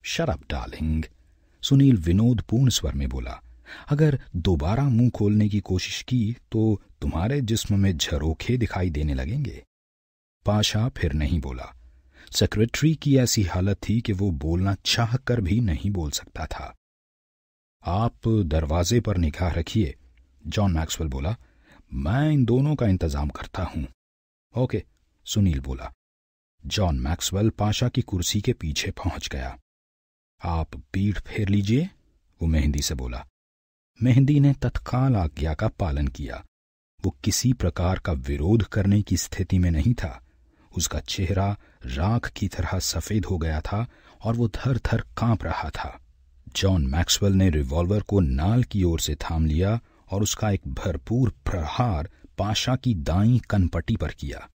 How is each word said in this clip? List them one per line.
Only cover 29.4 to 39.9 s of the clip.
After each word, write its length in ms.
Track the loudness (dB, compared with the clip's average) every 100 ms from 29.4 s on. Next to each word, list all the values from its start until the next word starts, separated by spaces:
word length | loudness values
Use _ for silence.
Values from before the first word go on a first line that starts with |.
| -8 -12 _ _ _ _ _ _ _ _
"आप 240 | -4 -2 -4 -8 -6
पीठ 260 | -2 0 -2
फेर 300 | -6 -4 0
लीजिए," 420 | 2 2 2 0 _ _ _ _ _
वो 40 | 0
मेहंदी 360 | 2 2 0
से 120 | -2
बोला। 320 | -4 -6 -10 -14 _ _ _ _ _ _ _
मेहंदी 380 | 4 6 6 6
ने 120 | 4
तत्काल 640 | 4 -2 -4 -4 0 2 2
आज्ञा 380 | 0 -2 -4
का 140 | -2 -2
पालन 400 | -2 -2 0 -2
किया। 360 | -4 -12 -12 -16 _ _ _ _ _
वो 120 | -6 -2
किसी 280 | -2 0 0
प्रकार 460 | 2 0 0 -2 -2
का 140 | -2
विरोध 500 | -4 -4 -2 2 2
करने 400 | 2 0 2 2
की 140 | 2 -2
स्थिति 420 | -4 -8 0 2
में 120 | 2
नहीं 240 | 2 0